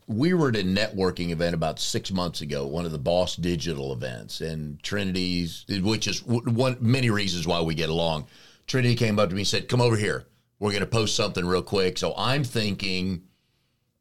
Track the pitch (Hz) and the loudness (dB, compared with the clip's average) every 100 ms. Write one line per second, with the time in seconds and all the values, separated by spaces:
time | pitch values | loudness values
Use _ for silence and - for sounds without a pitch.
0 | - 110 165 180 139 107 92 98 110 95 | -6 0 4 4 4 2 2 0 0 0
1 | 92 87 87 82 85 85 80 78 - - | 0 0 -4 0 0 0 -2 -2 -4 -4
2 | - 92 87 - 76 71 69 82 85 76 | -2 -2 -2 -4 -6 -4 -4 -4 -4 -2
3 | 67 90 90 - 87 87 85 71 67 64 | 2 4 2 0 0 0 -2 -4 -4 -6
4 | 64 58 50 - 80 78 76 71 - 101 | -6 -8 -12 -8 -6 -6 -8 -8 -6 -2
5 | 95 92 90 87 85 - - 101 95 110 | -2 -2 0 0 -2 -6 -6 -2 0 0
6 | 101 87 120 120 120 117 131 123 113 131 | -2 -4 -2 -2 2 2 2 2 2 4
7 | 120 104 95 87 82 85 80 80 80 82 | 4 2 0 -2 0 0 2 0 0 2
8 | 82 78 67 - - _ - 131 120 113 | 2 0 -6 -16 -20 _ -4 0 2 2
9 | 113 107 98 95 92 101 - 123 120 110 | 2 2 2 2 0 0 0 2 4 4
10 | 101 65 - _ _ _ 104 101 - 113 | 0 -2 -6 _ _ _ -2 0 0 0
11 | 104 - 104 90 87 90 - 98 92 90 | 0 0 0 0 0 0 2 2 2 0
12 | 87 - 110 139 123 117 104 95 98 92 | -2 0 0 0 0 -2 -2 -2 -2 -2
13 | 92 87 - _ _ _ _ _ _ _ | -2 -4 -8 _ _ _ _ _ _ _